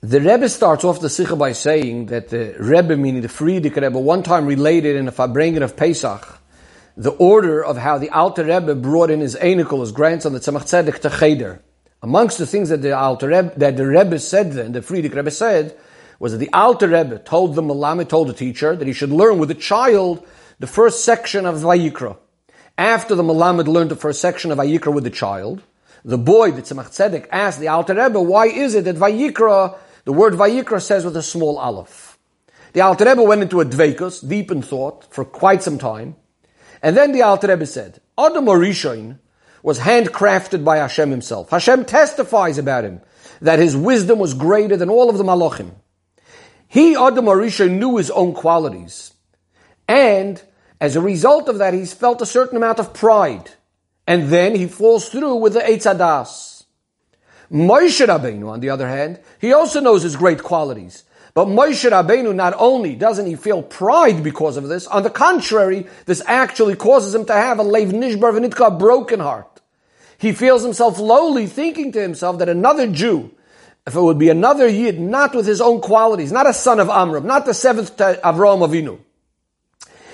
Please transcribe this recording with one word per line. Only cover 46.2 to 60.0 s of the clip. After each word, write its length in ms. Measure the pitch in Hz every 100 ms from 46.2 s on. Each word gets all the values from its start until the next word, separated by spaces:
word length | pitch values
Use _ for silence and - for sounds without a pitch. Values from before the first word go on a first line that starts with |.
| _ - - _ _
He, 280 | - 330 294
Adam 300 | 254 240 226
Arishain, 520 | 190 226 202 190 185
knew 200 | 247 240
his 120 | 151
own 240 | - 180
qualities. 800 | 165 165 170 156 92 87 - - _ _ _ _ _ _ _ -
And 540 | 240 262 202 196 185 _ _ _ _
as 160 | 147 135
a 60 |
result 460 | 180 185 220 294 294
of 120 | 214
that, 160 | 196 185
he's 180 | 180
felt 300 | - 247 240
a 20 | 233
certain 320 | 240 254 247
amount 220 | 226 226
of 120 | 196
pride. 600 | - 214 214 175 107 - _ _ _ _ _ -
And 220 | 175 143
then 260 | 170 180 220
he 100 | 180
falls 440 | - 214 226 -
through 260 | 240 294 247
with 180 | 220
the 60 | 214
Eitz 240 | 233 220
Hadas. 800 | - 190 175 147 120 - - - _ _ _ _ _ _ _ _ _
Moshe 540 | 143 175 247 349 - 247
Rabbeinu, 420 | 170 131 104 104
on 140 | 110
the 80 | 131
other 180 | 135 127
hand, 320 | 135 147 175 _ _
he 140 | 226
also 280 | 277 320 302
knows 200 | 269 208